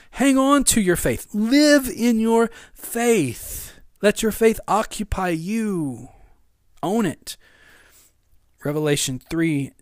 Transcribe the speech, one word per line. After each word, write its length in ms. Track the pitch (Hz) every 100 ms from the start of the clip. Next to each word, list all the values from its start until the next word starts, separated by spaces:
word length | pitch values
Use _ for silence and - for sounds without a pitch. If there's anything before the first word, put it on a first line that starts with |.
| -
Hang 260 | - 269 262
on 240 | 269 285
to 160 | - 233
your 140 | 185
faith. 320 | 170 151 110 -
Live 540 | 208 220 285 302 294 254
in 320 | - 240 220
your 280 | 220 226 226 - -
faith. 1000 | - - 233 240 226 135 107 - - - - - -
Let 220 | 202 202
your 80 | 220
faith 300 | - 226 214 -
occupy 640 | 196 220 - 208 - 185
you. 800 | 160 170 226 214 180 143 120 120 - - _ _ _ _ -
Own 240 | 160 220
it. 320 | 185 - - - _ _ _ _ _ _ _ _ _ _ _ _
Revelation 560 | 139 151 151 147 - 127
three, 540 | - 165 165 143 135 _